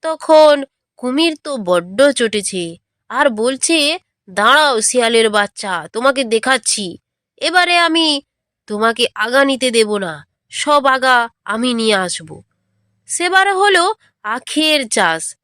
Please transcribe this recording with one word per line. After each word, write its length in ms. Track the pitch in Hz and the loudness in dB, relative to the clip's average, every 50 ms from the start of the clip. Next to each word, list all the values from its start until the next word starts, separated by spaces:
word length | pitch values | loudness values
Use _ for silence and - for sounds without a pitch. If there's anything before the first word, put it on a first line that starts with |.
তখন 600 | - 320 320 302 - - 320 311 311 302 294 285 269 _ _ _ _ _ _ | -6 -6 -8 -6 2 4 6 8 8 6 6 2 -2 _ _ _ _ _ _
কুমির 400 | _ - 247 254 285 330 339 320 285 _ | _ -8 -4 -2 0 0 0 -2 -4 _
তো 120 | 311 277 | -10 -8
বড্ড 540 | 247 202 175 180 175 175 180 190 214 277 285 | -8 -2 0 0 0 0 -4 0 2 2 2
চটেছে, 640 | 269 - 240 220 - 214 196 - - 185 175 165 165 _ _ _ _ _ _ _ | 4 0 -4 -2 -2 -4 -6 -6 -8 -8 -8 -8 -12 _ _ _ _ _ _ _
আর 220 | 214 254 302 285 | -4 0 0 0
বলছে, 680 | 226 208 226 247 269 254 - - 330 320 285 294 320 370 _ _ _ _ _ - | 0 0 -4 -4 -2 -2 -2 0 0 0 0 0 -2 -6 _ _ _ _ _ -10
"দাঁড়াও 500 | 185 185 208 226 262 302 311 294 254 220 | -4 0 2 4 4 4 4 2 0 0
শিয়ালের 500 | 208 - - 247 233 226 233 226 226 220 | -2 0 0 0 0 2 2 2 2 2
বাচ্চা, 580 | 208 208 202 196 _ - - 202 185 170 156 165 | 2 0 -2 -2 _ -12 -8 -8 -8 -8 -8 -10
তোমাকে 320 | - 214 247 269 269 262 269 | -10 -2 0 0 0 0 -2
দেখাচ্ছি, 760 | 220 220 220 220 254 262 247 _ - - - 208 175 - - _ _ _ _ _ _ _ | -2 -2 -2 0 0 -2 0 _ -4 -6 -4 -6 -10 -12 -14 _ _ _ _ _ _ _
এবারে 420 | _ - 311 330 359 349 349 349 349 | _ -4 0 2 2 2 2 2 2
আমি 440 | 339 330 320 330 330 311 294 277 _ _ _ _ _ _ _ _ _ | 2 2 2 0 0 0 0 -2 _ _ _ _ _ _ _ _ _
তোমাকে 400 | - 208 208 220 226 226 220 240 - _ | -10 -4 0 0 0 0 0 -2 -4 _
আগা 300 | 196 208 226 247 269 277 | -6 -6 0 2 2 2
নিতে 260 | 277 269 247 262 254 | 2 0 0 -2 0
দেব 260 | 226 233 220 208 208 | 2 2 0 2 0
না, 300 | 202 190 170 156 147 - _ _ _ _ _ | -4 -4 -6 -10 -12 -18 _ _ _ _ _
সব 360 | - - - 294 294 285 262 | -10 -8 -2 2 2 2 4
আগা 420 | 277 262 262 254 262 254 240 233 233 _ _ _ | 2 0 2 2 2 2 2 2 -2 _ _ _
আমি 300 | - 208 220 240 254 240 | -8 -6 -2 -2 -2 -2
নিয়ে 200 | 226 226 220 214 | 0 0 0 0
আসব।" 460 | 190 185 175 - - 165 156 - - - _ _ _ _ _ _ _ _ _ _ _ _ | 0 -2 -4 -6 -10 -12 -16 -20 -20 -20 _ _ _ _ _ _ _ _ _ _ _ _
সেবার 480 | _ - - 349 359 370 381 381 403 392 | _ -8 -4 -4 0 2 2 2 2 0
হলো 400 | 381 403 415 381 349 339 381 440 _ _ _ _ _ | 2 2 2 2 2 2 0 -2 _ _ _ _ _
আখের 680 | _ 208 220 254 - - - 294 311 311 302 294 262 220 | _ -8 -8 -8 -8 -6 -4 -2 0 2 0 0 -2 -2
চাষ। 480 | - 226 196 170 160 160 160 - - _ | 0 0 2 2 0 -2 -6 -12 -14 _